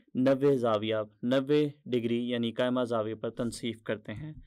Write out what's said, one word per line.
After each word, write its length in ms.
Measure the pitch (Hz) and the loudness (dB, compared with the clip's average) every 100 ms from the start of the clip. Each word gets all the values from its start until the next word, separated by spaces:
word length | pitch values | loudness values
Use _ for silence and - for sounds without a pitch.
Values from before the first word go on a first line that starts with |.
| _ - | _ 0
नब्बे 380 | 131 135 143 139 | 2 4 4 4
जाविया, 460 | 117 107 110 107 107 - 120 | 4 2 0 -2 -4 -6 0
नब्बे 480 | 135 135 151 147 143 - | 0 4 2 2 -2 -2
डिग्री 340 | 123 117 120 120 | -2 0 -2 -2
यानी 240 | 120 117 | -2 -2
कायमा 320 | 113 127 123 120 | 0 0 0 0
जाविया 300 | 117 107 110 | 0 -2 -4
पर 120 | 117 | -8
तनसीफ 500 | 113 120 - 120 110 | -4 -6 -4 -6 -6
करते 280 | - 107 - | -6 -8 -6
हैं। 220 | 110 151 151 | -12 -12 -14